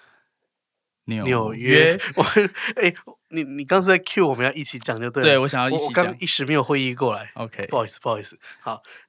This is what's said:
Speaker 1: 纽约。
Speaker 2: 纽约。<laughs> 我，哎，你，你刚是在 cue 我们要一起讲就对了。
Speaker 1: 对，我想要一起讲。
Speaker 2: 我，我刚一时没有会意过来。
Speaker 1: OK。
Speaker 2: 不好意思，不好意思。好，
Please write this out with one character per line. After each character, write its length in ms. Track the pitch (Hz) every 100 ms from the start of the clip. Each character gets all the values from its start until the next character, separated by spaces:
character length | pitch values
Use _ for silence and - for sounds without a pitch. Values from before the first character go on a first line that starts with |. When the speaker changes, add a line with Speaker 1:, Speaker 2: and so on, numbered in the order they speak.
| _ _ _ _ _ _ _ _ _ _ -
Speaker 1:
纽 200 | 110 117
约。 60 |
Speaker 2:
纽 220 | 123 110
约。 460 | 110 120 151 160 185 -
<laughs> 100 | 143
我， 80 | - - 202 - - 220
哎， 180 | 190 175 - - _
你， 140 | 160
你 220 | 143 139 139
刚 160 | 185
是 80 | 185
在 80 | 185
cue 280 | 180 - 170
我 100 | 123
们 100 | 127
要 60 |
一 100 | 156
起 140 | 143 127
讲 160 | - 113
就 80 | 120
对 140 | 135
了。 60 | 131
Speaker 1:
对， 80 | 139
我 80 | 139
想 120 | 139
要 100 | 127
一 40 |
起 40 | 151
讲。 60 | 151
Speaker 2:
我， 20 |
我 260 | 143 170
刚 60 | 120
一 60 | 180
时 200 | - 135
没 80 |
有 100 | 151
会 160 | 127 143
意 140 | 131
过 200 | 123 127
来。 180 | 104 110
Speaker 1:
OK。 320 | - 113 - 101
Speaker 2:
不 80 | 135
好 80 |
意 40 | 110
思， 120 | -
不 100 | 127
好 100 | 110
意 40 |
思。 160 | 101 - - -
好， 200 | - 110 - -